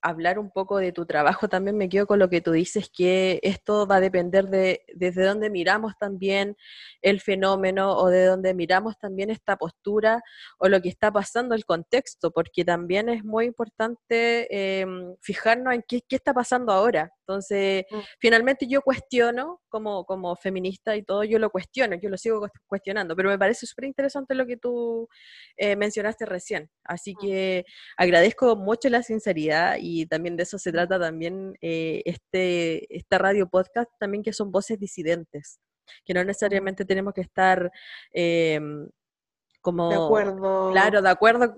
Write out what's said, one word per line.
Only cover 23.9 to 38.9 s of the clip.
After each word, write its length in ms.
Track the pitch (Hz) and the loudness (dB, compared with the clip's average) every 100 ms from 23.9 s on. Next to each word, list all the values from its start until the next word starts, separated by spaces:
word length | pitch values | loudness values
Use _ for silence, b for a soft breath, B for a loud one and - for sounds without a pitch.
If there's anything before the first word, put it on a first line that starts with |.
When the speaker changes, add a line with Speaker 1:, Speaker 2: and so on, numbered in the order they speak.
| 269 277 277 269 | -4 -4 -4 -6
Speaker 1:
lo 120 | 262 254 | -4 -4
que 80 | 240 | -4
tú, 500 | 247 240 233 226 226 B B B B - | -6 -4 -4 -6 -10 B B B B -4
eh, 180 | 208 202 | -2 0
mencionaste 500 | 208 214 208 220 220 | -2 -2 -6 -6 -8
recién. 440 | 185 - 185 156 _ - | -8 -6 -8 -8 _ -12
Así 300 | 175 - 190 | -12 -10 -8
Speaker 2:
Mm. 40 | |
Speaker 1:
que 440 | 202 190 190 185 180 B B B | -4 -2 -2 -2 -6 B B B
agradezco 580 | 180 170 185 - 254 220 | 4 6 6 4 2 2
mucho 340 | 190 233 277 | 0 0 0
la 140 | 240 | 0
sinceridad 720 | 240 220 214 160 156 156 175 - | -2 -6 -2 -2 0 2 2 0
y 260 | 170 165 160 | -4 -6 -4
también 300 | 160 175 170 | -4 -4 -4
de 60 | |
eso 140 | 180 196 | -6 -4
se 140 | 190 | -4
Speaker 2:
Mm. 20 | |
Speaker 1:
trata 260 | 170 175 190 | -2 0 0
también, 560 | 170 160 170 185 190 190 | -2 -4 -8 -8 -12 -10
eh, 400 | 170 165 160 156 - | -6 -4 -4 -4 -6
este, 920 | 175 _ 185 185 175 165 160 - - | -8 _ -2 0 0 0 -4 -8 -14
esta 200 | - 185 | 0 2
radio 280 | 190 202 185 | 4 2 2
podcast, 420 | 185 185 - 240 _ | 2 0 -2 -4 _
también 240 | 208 208 | -6 -4
que 100 | 214 | -6
son 180 | 208 208 | -6 -2
voces 280 | 185 202 220 | -2 -2 -6
disidentes, 800 | 196 - 156 170 160 147 147 - _ _ _ B _ | -8 -6 -2 -2 -4 -14 -16 -20 _ _ _ B _
que 80 | 180 | 0
no 60 | |
Speaker 2:
Mm. 40 | 185 | 0
Speaker 1:
necesariamente 560 | 202 208 196 196 190 190 | 0 0 0 -2 -6 -2
tenemos 280 | 190 196 | -2 -2
que 80 | 196 | -6
estar, 500 | 180 - 190 185 180 B B B B | -8 2 4 4 0 B B B B
em, 800 | - 170 170 165 156 151 147 143 | -2 2 2 2 0 -4 -10 -14